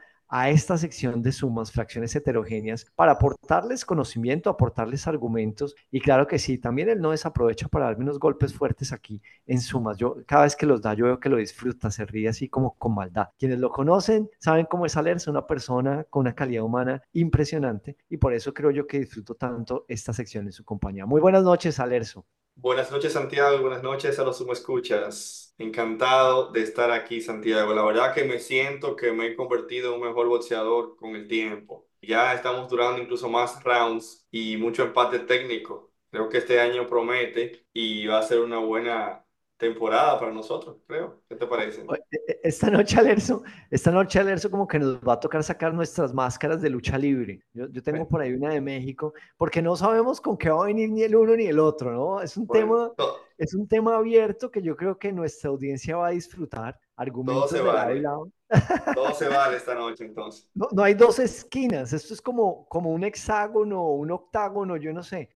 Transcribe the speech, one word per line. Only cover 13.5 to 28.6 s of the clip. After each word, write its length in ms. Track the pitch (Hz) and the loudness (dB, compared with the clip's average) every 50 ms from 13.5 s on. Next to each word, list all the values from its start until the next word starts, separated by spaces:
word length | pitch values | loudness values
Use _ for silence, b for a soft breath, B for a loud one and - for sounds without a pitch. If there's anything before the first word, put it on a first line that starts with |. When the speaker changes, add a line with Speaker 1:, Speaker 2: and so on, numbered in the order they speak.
| 127 123 | 0 0
Speaker 1:
lo 100 | 127 120 | 0 -2
conocen 580 | - 131 135 156 180 196 180 - 220 214 214 214 _ _ | 0 0 2 4 4 4 4 4 2 2 2 -2 _ _
saben 260 | - 165 160 165 165 165 | 0 2 4 4 4 2
cómo 160 | - 175 175 | 0 -2 -2
es 120 | 151 - | 0 0
Alerzo, 340 | 160 131 - 180 175 - 160 | 0 0 0 0 -2 -2 -2
una 160 | 147 139 - | -2 -2 -2
persona 580 | - 156 131 - - 127 127 127 139 139 151 156 _ | -2 -4 -6 -4 -2 -2 0 0 0 0 -2 -4 _
con 120 | - 143 131 | -2 0 0
una 120 | 127 120 | 0 0
calidad 300 | - 143 131 120 113 110 | -2 -4 -2 -2 -2 -2
humana 360 | 113 117 123 123 127 131 135 _ _ - | -2 -2 0 0 -2 -4 -6 _ _ -2
impresionante, 840 | 165 170 160 - - 147 - 160 156 139 127 110 98 - - 143 _ _ - | 0 0 2 2 2 2 2 0 -2 -2 -2 -2 -4 -8 -12 -18 _ _ -12
y 80 | 170 | -4
por 180 | 151 - 131 120 | 0 0 2 2
eso 180 | 117 - 139 143 | 0 -2 -6 -8
creo 200 | - 143 147 139 | 0 0 2 2
yo 120 | 143 143 147 | 2 -2 -2
que 100 | 143 139 | -2 -4
disfruto 380 | 127 - - 110 101 - 113 | -4 -4 -8 -16 -12 -14 -10
tanto 480 | - 135 120 120 117 113 - 127 131 - | -8 -6 -6 -6 -6 -6 -6 -6 -8 -6
esta 260 | - 123 110 - - 110 | -8 -10 -10 -6 -6 -6
sección 340 | 113 117 - - 110 101 | -6 -6 -8 -8 -10 -10
en 60 | 101 90 | -10 -12
su 120 | - - | -14 -12
compañía. 420 | - 107 98 - 101 98 98 95 | -10 -8 -6 -6 -6 -6 -8 -4
Muy 140 | 110 143 156 | 0 2 6
buenas 240 | 156 185 190 190 190 | 6 8 8 8 8
noches, 340 | 180 180 170 - 170 143 - | 6 6 4 4 0 0 0
Alerzo. 480 | 127 123 123 123 110 - - 98 - _ _ _ _ _ _ - | 0 0 0 0 0 -2 -10 -16 -20 _ _ _ _ _ _ -4
Speaker 2:
Buenas 320 | 123 127 127 131 123 - | 0 0 2 2 0 -2
noches, 220 | 139 139 156 151 156 | -2 -2 -2 0 -2
Santiago, 420 | 147 135 123 139 143 143 139 139 135 | -2 -4 -2 0 2 4 4 4 4
y 20 | |
buenas 220 | 131 131 127 123 131 | 2 0 -2 -4 -6
noches 360 | 131 135 139 147 143 135 135 | -6 -6 -4 -2 -2 0 0
a 60 | 135 | 0
los 140 | 127 123 - | -2 -2 -4
Sumo 160 | 127 123 120 | -4 -6 -6
Escuchas. 1000 | 120 - - 131 123 120 - 107 104 104 104 104 - - - - - - _ _ - | -6 -4 -4 -4 -2 -2 0 -2 -2 -2 -2 -8 -10 -12 -14 -16 -18 -20 _ _ -10
Encantado 920 | 113 113 110 120 117 113 110 110 127 127 131 131 131 127 127 131 123 - 110 | -10 -8 -4 -4 -4 -2 0 0 2 4 6 6 6 6 6 4 2 0 0
de 100 | 113 110 | -2 -2
estar 280 | 110 - 127 120 120 | -2 0 0 2 2
aquí, 300 | 117 113 - - 117 113 | 2 0 -2 -6 -8 -8
Santiago. 540 | 110 117 113 107 107 113 110 107 104 104 107 | -6 -8 -8 -4 0 0 2 2 2 2 2
La 80 | 107 107 | 2 2
verdad 320 | 107 107 120 127 131 - | 2 4 4 2 2 2
que 100 | 147 139 | 0 0
me 140 | 131 123 117 | 0 -2 -4
siento 580 | - - 131 131 | -6 -2 -2 0